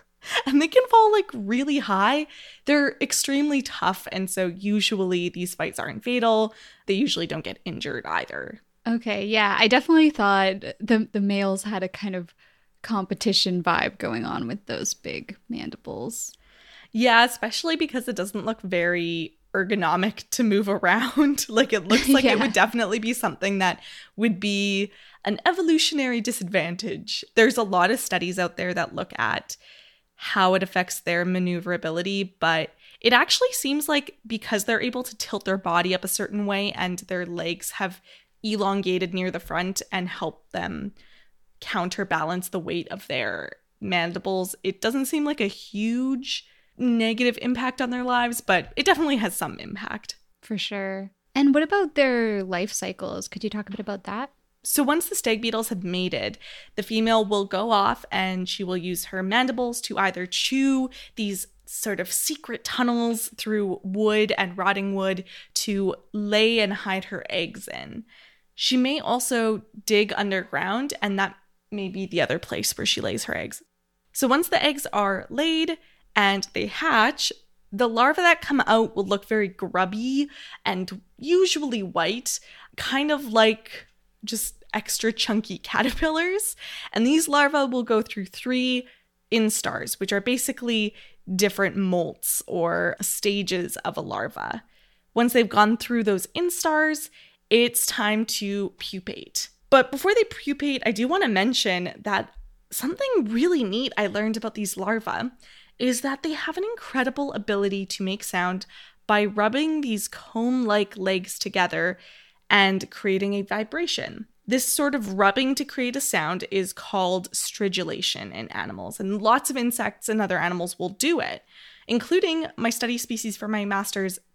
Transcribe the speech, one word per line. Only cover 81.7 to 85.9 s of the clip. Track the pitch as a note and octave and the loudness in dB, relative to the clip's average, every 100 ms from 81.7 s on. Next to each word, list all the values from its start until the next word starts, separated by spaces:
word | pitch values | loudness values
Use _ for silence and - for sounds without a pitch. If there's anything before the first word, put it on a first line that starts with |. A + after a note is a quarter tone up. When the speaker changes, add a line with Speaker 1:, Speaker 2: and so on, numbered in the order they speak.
| A3+ | -4
Speaker 1:
white, | F#3 F3 E3 A3+ - - - - - - | -2 0 0 -2 -4 -6 -8 -20 -20 -10
kind | - C4 D4 | -4 0 2
of | D4 C4+ | 0 2
like | A3 A3 A3 - - - _ _ _ | 6 6 4 -6 -18 -20 _ _ _
just | G#3+ A3 - - - | -8 -6 -6 -10 -8
extra | G#3+ - - A3+ | -6 -4 -2 0
chunky | A3+ - A3 - E3+ | 0 0 0 -2 -10
<laughs> | |
caterpillars. | - G3+ B3 | -4 0 0